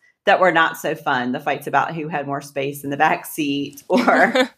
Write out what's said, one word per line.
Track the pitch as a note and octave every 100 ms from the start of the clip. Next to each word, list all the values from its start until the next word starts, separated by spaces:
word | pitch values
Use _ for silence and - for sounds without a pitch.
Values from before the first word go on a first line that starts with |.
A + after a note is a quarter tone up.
| _ _
that | - F3
were | F#3
not | E3 D#3+ -
so | D#3+
fun, | D#3 D3+ C3 B2
the | C3
fights | D3+ C#3 D3
about | C#3 -
who | E3 D3+
had | D#3 C#3
more | C#3
space | D3 C#3+ C#3 C#3+
in | C#3
the | C#3
back | D#3+ E3+ -
seat, | - C#3+ C#3 C#3 - -
or | G#3+ B3 D#3 G3 B3+ B3+